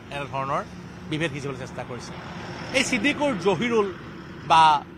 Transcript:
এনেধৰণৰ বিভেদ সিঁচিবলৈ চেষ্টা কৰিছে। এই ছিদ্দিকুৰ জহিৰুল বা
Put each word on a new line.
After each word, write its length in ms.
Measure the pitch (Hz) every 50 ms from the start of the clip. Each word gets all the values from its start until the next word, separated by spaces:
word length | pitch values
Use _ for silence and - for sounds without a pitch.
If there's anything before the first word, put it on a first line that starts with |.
| - -
এনেধৰণৰ 520 | 139 143 143 123 135 135 135 139 147 175 214 - - - - - - - - -
বিভেদ 220 | 156 147 170 160
সিঁচিবলৈ 280 | 131 147 131 139 131 127
চেষ্টা 220 | 131 - - 131 120 117
কৰিছে। 240 | 127 113 - - - - - - - - - - - - - - -
এই 100 | 269 262
ছিদ্দিকুৰ 480 | - 262 233 202 285 285 269 294 285 247 175 160
জহিৰুল 420 | 202 185 143 226 247 233 220 202 190 170 - - - - - - - - - -
বা 360 | - 170 160 160 156 151 139 - - -